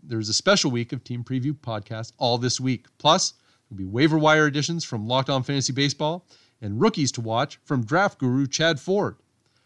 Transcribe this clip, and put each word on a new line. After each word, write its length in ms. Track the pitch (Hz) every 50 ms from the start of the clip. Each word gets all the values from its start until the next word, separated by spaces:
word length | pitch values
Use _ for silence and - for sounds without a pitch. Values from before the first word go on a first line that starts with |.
there's 260 | - 147 117 110 107 107
a 60 | 110
special 360 | - - 185 202 190 - 147
week 220 | 123 120 120 -
of 100 | 147 123
team 220 | - - 123 123 117
preview 280 | - 131 131 123 147
podcasts 600 | 135 - - 117 110 107 101 - 113 110 120 - - -
all 200 | 135 120 120 117
this 220 | 123 123 - -
week. 260 | 127 131 123 104 _ _ _ _
Plus, 360 | - 147 170 190 - - - _ _ _ _ _ _ -
there'll 100 | 104 95
be 60 | 95
waiver 340 | 95 104 123 151 160 156 156
wire 280 | 151 156 156 156 151
editions 380 | 147 135 147 139 156 170 165 -
from 220 | - 127 107 104
Locked 240 | 113 127 135 131 -
On 120 | 139 131
Fantasy 300 | 127 - 139 139 - -
Baseball 520 | 127 135 143 143 - - 151 156 170 185 - _ _ _ _ _ _ _
and 180 | 113 101 104 117
rookies 320 | 190 226 220 180 143 117
to 80 | - 123
watch 380 | 113 110 113 120 147 - - - _
from 200 | - 147 127 110
draft 340 | 104 147 180 202 190 - -
guru 280 | 135 123 123 139 139
Chad 340 | 131 - - 156 165 165 131
Ford. 360 | - 180 190 208 170 101 - _ _ _ _ _ _ _ _ _ _